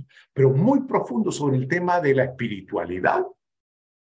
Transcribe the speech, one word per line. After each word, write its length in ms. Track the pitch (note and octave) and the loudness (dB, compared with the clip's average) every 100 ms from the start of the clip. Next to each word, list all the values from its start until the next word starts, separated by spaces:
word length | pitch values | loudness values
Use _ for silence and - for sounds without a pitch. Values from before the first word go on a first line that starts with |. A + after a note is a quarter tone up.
| - - _ | -16 -20 _
pero 200 | - C3+ | 2 4
muy 300 | C3+ G#3+ C#4+ | 4 4 2
profundo 500 | C4 G3+ - A#3+ F#3 | 2 -4 -2 -2 -2
sobre 260 | - C#3+ B2+ | -2 0 0
el 100 | B2+ | 0
tema 320 | F3 F3+ F3 | -2 0 0
de 140 | D3 | 2
la 120 | C3 G#2 | 2 0
espiritualidad 1000 | - A2+ G2 F#2+ G2 E2+ F#2 - F#4 F#4 - _ _ _ _ _ _ _ | -4 -8 -8 -6 -6 -6 -2 0 0 -4 -10 _ _ _ _ _ _ _